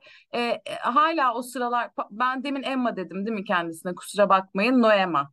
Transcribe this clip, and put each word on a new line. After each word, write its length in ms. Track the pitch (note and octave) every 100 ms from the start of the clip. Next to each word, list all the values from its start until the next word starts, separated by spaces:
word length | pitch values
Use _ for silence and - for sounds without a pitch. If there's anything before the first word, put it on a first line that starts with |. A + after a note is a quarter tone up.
| - - _ A#3
Ee, 40 |
e, 220 | A#3+ - - -
hala 520 | - C4 D#4+ E4 B3+
o 80 | A#3
sıralar, 440 | B3 C4 A#3+ A#3+ G#3
pa-, 200 | - -
ben 320 | G#3 B3 C4
demin 200 | A3+ C4+
Emma 320 | B3 C4 A#3+ G3
dedim 300 | F3+ F#3 G#3
değil 120 | G#3+
mi 60 |
kendisine? 520 | G3+ F3+ E3+ D#3+ F3+ F3
Kusura 340 | - G3 G3
bakmayın, 520 | F#3+ G3 G3 A3+ C4
Noema 500 | A3 G3+ F#3 C#3+ C#3+